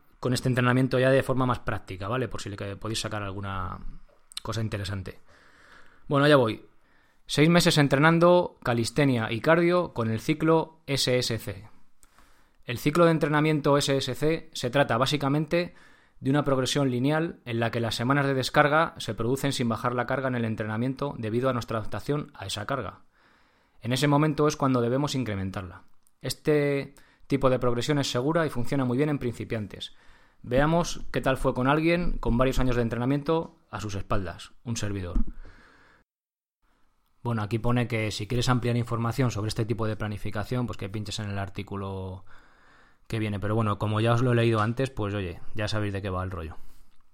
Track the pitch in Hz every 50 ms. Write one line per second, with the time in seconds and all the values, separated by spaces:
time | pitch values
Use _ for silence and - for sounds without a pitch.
0 | _ _ _ _ - 127 127 123 - 131 127 123 123 123 123 131 135 127 127 127
1 | 127 131 135 135 123 - 131 123 131 123 120 - - - 113 98 - - 98 92
2 | 98 98 117 131 127 104 - 98 - 104 101 101 107 101 98 95 - 110 113 -
3 | - 110 104 104 101 98 95 101 98 98 98 95 92 92 92 92 95 - - -
4 | - - - _ _ _ - - - - 107 113 113 110 - 104 101 90 101 98
5 | 92 - - - - - - - - - - - - - - - - - - -
6 | - - 147 139 139 147 151 139 123 113 104 - - - _ - _ _ _ _
7 | _ _ _ _ _ - - - 151 160 170 175 170 170 147 156 143 135 139 135
8 | 147 160 170 170 170 175 180 175 180 - - _ - 131 120 117 117 - - -
9 | 147 139 127 117 110 110 117 113 110 151 165 170 170 170 175 180 175 - - -
10 | 113 113 110 113 - - 156 151 160 160 165 160 156 - - - _ - 139 131
11 | - 139 123 123 123 - 117 113 - - 98 - - - - - - - - -
12 | - _ _ - - _ - - - _ _ _ - - 113 113 - 147 147 170
13 | 175 165 165 156 160 147 151 151 151 156 156 151 147 151 143 143 139 - 139 139
14 | 131 - 123 - 147 156 160 - - - - - - 127 120 143 143 - 123 117
15 | 127 127 151 143 143 135 139 151 160 - - 170 175 170 - - - - - _
16 | _ _ _ - - 127 135 147 139 139 135 131 131 123 - 147 139 135 123 123
17 | 127 139 151 156 165 170 - - _ 123 117 117 117 113 - 120 117 110 104 -
18 | 117 127 139 143 143 139 139 131 123 - - 151 147 147 143 156 165 - - -
19 | - - 110 - 110 117 135 135 - 139 131 - 131 117 113 110 - 123 120 123
20 | 120 117 131 131 131 131 127 120 117 113 113 - 110 107 107 110 120 131 135 -
21 | 143 143 - - 113 110 107 123 127 131 127 120 110 - 113 113 104 - - 104
22 | - - 143 151 - - - - 101 98 - 104 104 - 139 131 107 90 - -
23 | - _ _ _ _ _ _ _ _ _ _ _ _ _ _ - - 117 127 131
24 | 147 147 147 143 151 156 143 151 151 151 151 - 143 135 131 123 120 117 123 135
25 | 147 139 - 135 127 107 104 98 95 98 92 104 92 87 85 - - - - -
26 | _ _ _ _ - 131 - - _ - 151 147 143 143 143 139 139 - - -
27 | - _ _ _ - - 143 135 135 131 127 120 127 123 120 120 110 139 151 143
28 | 135 - - 123 123 147 160 170 160 143 - - 120 - 147 139 131 123 120 127
29 | 151 156 147 135 - 123 110 - 107 - 120 113 104 95 - - - - - -
30 | - - - - - _ _ _ - 113 120 131 143 156 165 170 170 - - -
31 | - - - 135 123 139 131 - - 135 120 123 123 135 143 156 160 165 170 175
32 | 175 175 - - - 120 117 117 131 131 127 131 131 127 123 123 120 113 117 117
33 | 120 131 139 147 143 - 165 165 165 - - _ _ _ - 107 98 107 95 98
34 | - - 120 107 95 85 87 95 - - - - - - 117 113 - 104 104 101
35 | 92 87 - - - - - - - - - - - - - - - - _ _
36 | _ _ _ _ _ _ _ _ _ _ _ _ _ _ _ _ _ _ _ _
37 | _ _ _ _ _ 120 117 110 104 101 - 113 110 120 120 123 120 107 117 113
38 | 110 107 101 - 107 101 - 120 - 131 127 123 104 120 120 120 113 - 120 113
39 | 113 117 113 - 131 120 104 101 101 107 - - 113 104 120 104 113 110 110 -
40 | 110 104 107 98 - 107 98 107 101 - 127 123 123 113 - - 113 101 98 110
41 | 104 101 101 - 107 101 101 98 98 98 - - 98 - 101 98 98 98 98 95
42 | 95 95 92 95 - - - - - - - _ - - - - - _ _ _
43 | _ _ - 113 110 107 104 101 95 101 107 113 110 104 101 95 - 104 104 107
44 | 110 113 120 117 127 127 120 120 117 117 113 110 104 113 117 - 135 131 - -
45 | 104 101 101 104 98 87 82 - - - - 104 104 104 - 107 104 101 98 98
46 | 98 101 92 90 92 92 92 85 82 78 78 - - - - - - - - -
47 | - -